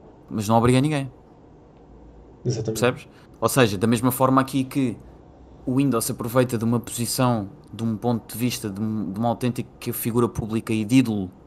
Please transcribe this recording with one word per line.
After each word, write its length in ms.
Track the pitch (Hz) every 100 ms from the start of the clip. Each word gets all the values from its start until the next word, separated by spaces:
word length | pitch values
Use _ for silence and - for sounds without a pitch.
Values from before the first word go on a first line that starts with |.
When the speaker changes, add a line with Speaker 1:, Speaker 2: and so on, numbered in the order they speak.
| - - -
Speaker 1:
mas 180 | 110 101
não 80 | 113
obriga 240 | 120 127
ninguém. 300 | 147 147 135 - - - - - - - - - - - - -
Speaker 2:
Exatamente. 360 | 127 123 107 110
Speaker 1:
Percebes? 280 | 120 131 - - - -
Ou 80 | 117
seja, 300 | 139 117 98
da 80 | 113
mesma 240 | 120 127
forma 300 | 120 131 135
aqui 240 | 131 135
que 320 | 131 143 131 98 - - - - - -
o 120 | - 127
Windows 280 | 139 113
se 80 | -
aproveita 460 | 120 117 127 127 123
de 60 |
uma 160 | 113 120
posição, 680 | - - 117 - 127 117 101 - -
de 100 | 104
um 120 | 113 107
ponto 360 | 117 113 -
de 60 | 107
vista, 300 | 123 120 110
de 120 | 98
um, 320 | 110 110 92
de 60 | 98
uma 100 | 117
autêntica 640 | 113 123 123 - - -
figura 360 | 117 120 113 117
pública 440 | - 110 110 -
e 120 | 110
de 120 | 107 131
ídolo 340 | 113 104 92 -